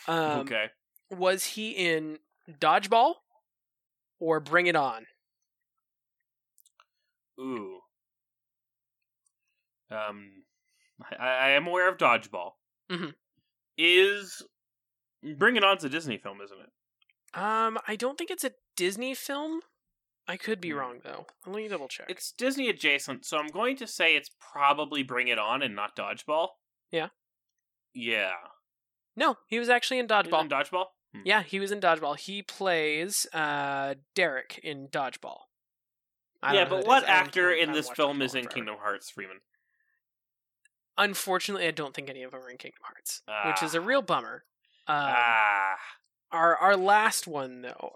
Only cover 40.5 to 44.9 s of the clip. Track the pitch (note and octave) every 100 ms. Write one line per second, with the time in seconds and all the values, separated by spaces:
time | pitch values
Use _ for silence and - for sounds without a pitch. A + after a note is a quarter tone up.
40.5 | _ _ _ _ - G3+ F#3 G3 F#3 G3+
41.5 | F#3+ E3+ D#3 C#3+ C#3+ C#3 C3 B2+ C3 B2+
42.5 | B2+ C3+ - - - - - - G#2+ G2
43.5 | F#2+ D#3 E3 G3 C4+ F#3 D3 A2+ A#2 -
44.5 | _ _ _ -